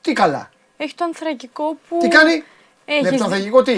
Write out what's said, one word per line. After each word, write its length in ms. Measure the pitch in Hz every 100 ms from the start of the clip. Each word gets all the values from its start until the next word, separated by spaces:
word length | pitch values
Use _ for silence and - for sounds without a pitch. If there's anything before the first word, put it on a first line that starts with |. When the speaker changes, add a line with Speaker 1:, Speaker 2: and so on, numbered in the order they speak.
Speaker 1:
Τι 120 | -
καλά; 380 | 320 190 135 - _ _ _
Speaker 2:
Έχει 180 | 294
το 100 | -
ανθρακικό 720 | 349 320 320 269 247 - 302 311 _
που 100 | 339
Speaker 1:
Τι 80 | 339
κάνει; 360 | 311 311 320 - _ _ _
Speaker 2:
Έχεις 180 | - 294
Speaker 1:
Ναι, 60 | 269
το 40 | 269
Speaker 2:
δει- 60 |
Speaker 1:
ανθρακικό 400 | 208 196 196 247
τι; 100 | 254